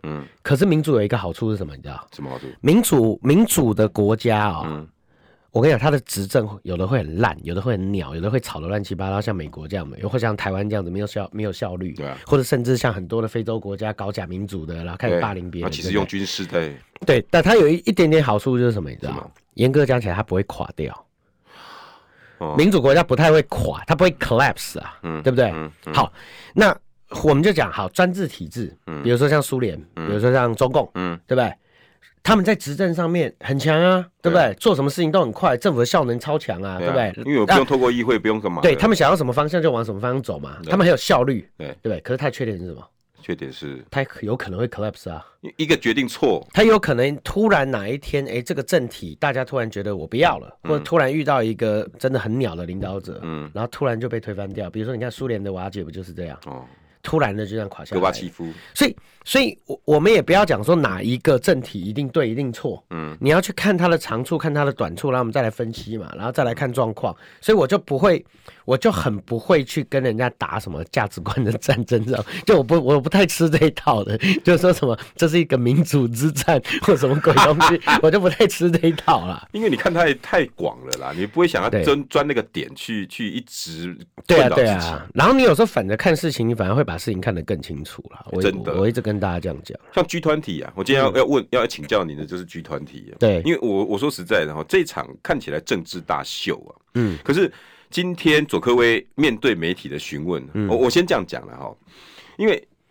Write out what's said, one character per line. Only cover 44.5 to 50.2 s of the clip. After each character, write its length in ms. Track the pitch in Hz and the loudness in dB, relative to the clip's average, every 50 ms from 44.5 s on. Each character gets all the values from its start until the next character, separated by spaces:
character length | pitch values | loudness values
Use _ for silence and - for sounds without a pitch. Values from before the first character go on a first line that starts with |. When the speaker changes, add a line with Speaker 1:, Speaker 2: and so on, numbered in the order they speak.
Speaker 2:
能 100 | 90 95 | -6 -4
会 80 | 123 117 | -6 -6
collapse 420 | - - 104 107 - - - 92 | -6 -6 -8 -8 -8 -10 -12 -12
啊。 160 | 82 76 - _ _ _ | -12 -14 -16 _ _ _
Speaker 1:
一， 240 | - - - - 156 | -18 -12 -6 -4 0
一 20 | |
个 100 | 147 160 | 0 0
决 160 | - - 117 | 2 2 0
定 140 | 110 139 131 | 0 0 0
错。 400 | 120 - - 160 123 92 - - - | -2 -2 0 0 2 2 0 -2 -2
Speaker 2:
他 100 | - 196 | 2 4
有 160 | 220 226 220 208 | 6 6 6 4
可 160 | - 160 135 | 4 0 0
能 220 | 120 127 143 147 135 - | 2 0 0 -2 -4 -8
突 240 | - - 202 220 214 | -6 -2 0 2 2
然 200 | 196 147 135 135 | 2 2 2 0
哪 200 | 127 107 98 104 | -2 -4 -4 -6
一 100 | 131 143 | -8 -8
天， 260 | - - - 143 139 - | -6 -4 -4 -4 -4 -4
哎， 120 | - 123 | -6 -6
这 140 | 120 - 170 | -6 -6 -6
个 80 | 147 | -6
政 240 | 127 - 185 156 123 | -2 0 0 0 0
体 300 | 113 - - - 82 73 - | -2 -8 -12 -14 -12 -8 -4
大 140 | 156 143 | -2 -2
家 120 | 123 131 127 | -2 -2 -4
突 140 | - 143 131 | -4 -4 -4
然 100 | 113 110 | -4 -4
觉 140 | - 101 | -6 -6
得 140 | 98 104 101 | -6 -6 -6
我 100 | 87 80 | -6 -8
不 80 | - 110 | -4 0
要 240 | 123 | 2